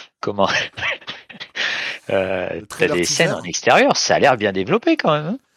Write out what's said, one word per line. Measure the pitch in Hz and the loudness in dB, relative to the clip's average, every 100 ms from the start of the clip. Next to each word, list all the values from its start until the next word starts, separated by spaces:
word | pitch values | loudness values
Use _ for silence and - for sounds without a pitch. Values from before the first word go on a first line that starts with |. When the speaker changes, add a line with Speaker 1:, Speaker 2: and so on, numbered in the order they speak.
| - _ | -18 _
Speaker 1:
comment, | - 101 98 | -6 0 0
<laughs> | - - - - - - - - - - - - - - - - | 0 -4 -8 -8 -8 -12 -18 -18 -18 -12 -6 -6 -4 -8 -10 -4
euh, | 98 92 92 90 | -2 -2 -4 -4
Speaker 2:
Le | 82 | -8
Speaker 1:
t'as | 101 | -10
Speaker 2:
trailer | - 92 87 | -2 0 2
Speaker 1:
des | |
Speaker 2:
teaser. | 82 | 0
Speaker 1:
scènes | - 165 | 2 0
en | 90 | -2
extérieur, | 87 - 113 160 269 - | -6 -2 4 6 6 2
ça | - 78 | 2 4
a | |
l'air | 131 123 | 4 4
bien | 104 | 0
développé | 95 95 214 339 311 | 0 0 0 0 0
quand | 170 | 0
même, | 151 156 | 0 -2
hein. | 262 _ | -8 _